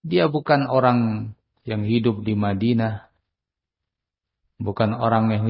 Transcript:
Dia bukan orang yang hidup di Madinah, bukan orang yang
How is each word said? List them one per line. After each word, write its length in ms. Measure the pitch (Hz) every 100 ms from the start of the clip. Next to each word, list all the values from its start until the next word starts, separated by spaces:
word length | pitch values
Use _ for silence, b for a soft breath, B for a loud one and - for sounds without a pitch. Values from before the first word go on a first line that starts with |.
| 160
Dia 240 | 175 160
bukan 360 | 147 143 143 131
orang 600 | 131 127 123 113 107 110 - _ _ -
yang 160 | 107
hidup 400 | 104 117 117 101
di 120 | 104 104
Madinah, 760 | 104 98 117 117 113 107 - _ _ _ _ _ _ _ _ _ _ _ _ _ _ _
bukan 400 | 101 101 110 117
orang 360 | 113 113 110
yang 80 | 107